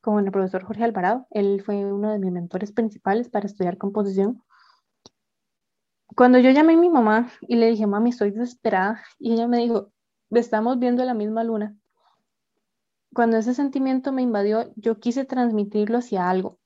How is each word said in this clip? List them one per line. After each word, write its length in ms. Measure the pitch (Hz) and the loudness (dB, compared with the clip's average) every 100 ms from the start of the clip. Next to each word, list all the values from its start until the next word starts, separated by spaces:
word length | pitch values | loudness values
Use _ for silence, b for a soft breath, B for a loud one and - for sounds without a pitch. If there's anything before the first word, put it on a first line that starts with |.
con 220 | - 208 | 0 0
el 80 | 196 | 0
profesor 320 | 196 185 185 | -2 -2 -4
Jorge 200 | 185 208 | -8 -4
Alvarado. 420 | 233 208 180 247 262 | -2 0 0 -2 -4
Él 320 | 214 202 202 | -2 0 0
fue 280 | 196 202 196 | -4 -4 -4
uno 200 | 202 208 | -4 -2
de 60 | 208 | -2
mis 120 | 190 | -4
mentores 400 | 180 175 185 208 | -4 -6 -8 -6
principales 560 | 208 226 214 - 208 240 | -4 -4 -4 -2 -2 -2
para 180 | 208 202 | -6 -6
estudiar 320 | - 180 180 | -4 -4 -4
composición. 640 | 196 202 196 190 196 254 _ b b b _ _ - _ _ _ _ _ _ _ _ _ _ - | -6 -4 -2 0 -2 -4 _ b b b _ _ -20 _ _ _ _ _ _ _ _ _ _ 4
Cuando 220 | 247 254 | 6 8
yo 100 | 247 | 8
llamé 240 | 269 311 | 6 6
a 20 | 330 | 6
mi 100 | 349 | 4
mamá 400 | 311 220 214 240 - | 4 2 2 -2 -10
y 120 | - 233 | -2 2
le 120 | 226 | 2
dije, 180 | 220 214 | 2 0
"Mami, 240 | 202 233 | 0 0
estoy 220 | 240 202 | 0 -4
desesperada", 720 | 208 240 - 233 196 190 220 - _ | -4 -8 -6 -2 0 -2 -4 -12 _
y 120 | 233 | -2
ella 120 | 226 240 | -2 0
me 120 | 240 | 0
dijo, 340 | 233 233 202 _ _ _ _ | 0 -2 -4 _ _ _ _
"Estamos 500 | 233 233 214 226 254 | -2 0 -2 0 0
viendo 240 | 247 247 | 0 0
la 100 | 254 | -2
misma 300 | 233 208 220 | -4 -4 -4
luna". 320 | 226 220 208 208 _ _ _ _ _ _ _ _ _ _ _ _ _ | -4 -4 -6 -12 _ _ _ _ _ _ _ _ _ _ _ _ _
Cuando 240 | - 226 226 | -2 2 2
ese 160 | 220 | 0
sentimiento 600 | 254 285 269 262 262 269 | -2 -2 -2 -2 -2 -4
me 100 | 262 | -2
invadió, 500 | 247 214 202 220 - - | -2 0 0 -2 -4 -6
yo 240 | 226 214 | -4 -2
quise 240 | 240 247 | -4 -4
transmitirlo 760 | 269 254 240 214 208 214 208 233 | -4 -2 0 -2 -2 -2 -2 -2
hacia 320 | 240 196 180 | -2 -2 0
algo. 300 | 185 185 _ | -2 -4 _